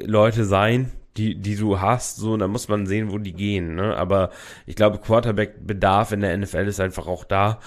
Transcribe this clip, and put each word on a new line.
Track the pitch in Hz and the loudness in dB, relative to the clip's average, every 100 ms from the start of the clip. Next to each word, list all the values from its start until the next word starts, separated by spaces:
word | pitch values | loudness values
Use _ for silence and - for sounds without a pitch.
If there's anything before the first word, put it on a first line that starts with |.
| - | 0
Leute | 107 110 113 101 | 4 4 4 2
sein, | 98 107 123 127 - - - | 4 4 2 0 -6 -10 -4
die, | 110 101 | -2 -2
die | 101 104 | -4 0
du | 107 95 | 0 2
hast, | 98 123 - - | 2 2 -2 -6
so, | 110 | -2
und | 110 | 0
da | 98 | 0
muss | 110 - | -2 -2
man | 104 95 | -2 0
sehen, | 104 107 | -2 -2
wo | 104 | -6
die | 98 | -8
gehen, | 85 101 98 82 82 | -6 -2 -2 -2 -2
ne? | 107 - | -2 -2
Aber | 90 98 90 - - - - | 0 2 0 -4 -20 -18 -8
ich | - | 2
glaube, | 107 101 | 2 2
Quarterback-Bedarf | - 95 117 101 104 - - 98 98 98 107 | 2 2 2 0 -2 -6 -8 0 4 4 2
in | 104 | 0
der | 101 | 0
N | 90 | -2
F | 101 | -2
L | 85 101 | -2 -2
ist | 98 | -2
einfach | 92 92 90 | -4 -4 -6
auch | 90 - | -6 -2
da | 98 104 110 | 0 0 -2